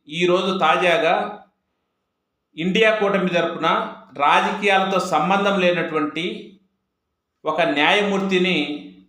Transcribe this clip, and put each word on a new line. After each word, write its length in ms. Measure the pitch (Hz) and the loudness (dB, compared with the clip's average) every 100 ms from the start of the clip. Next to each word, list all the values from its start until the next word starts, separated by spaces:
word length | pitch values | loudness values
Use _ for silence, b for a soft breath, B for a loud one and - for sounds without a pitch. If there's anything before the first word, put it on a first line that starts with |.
| - | -12
ఈరోజు 480 | 165 180 185 190 185 | -2 0 2 0 0
తాజాగా 840 | 160 175 180 165 160 - 208 - - _ _ _ _ _ _ _ _ _ _ 147 | 0 2 2 2 2 0 -4 -10 -20 _ _ _ _ _ _ _ _ _ _ -6
ఇండియా 380 | 185 220 220 220 | -2 2 4 4
కూటమి 340 | 196 196 180 | 0 0 0
తరపున 640 | 170 170 147 160 208 220 - - 139 | 0 -2 -2 0 0 -4 -10 -14 -2
రాజకీయాలతో 800 | 147 180 196 196 202 190 190 185 | 2 4 2 -2 0 2 2 -2
సంబంధం 600 | 175 156 175 196 202 196 | 0 0 0 0 0 2
లేనటువంటి 1000 | 180 175 156 156 147 165 190 208 - - _ _ _ _ _ _ _ _ 151 | 2 0 -2 -4 -4 -4 -8 -8 -14 -20 _ _ _ _ _ _ _ _ -6
ఒక 160 | 170 | -2
న్యాయమూర్తిని 1200 | 160 143 156 208 196 196 190 180 185 160 143 147 - - | 0 2 2 2 0 -2 0 0 0 0 -2 -8 -12 -20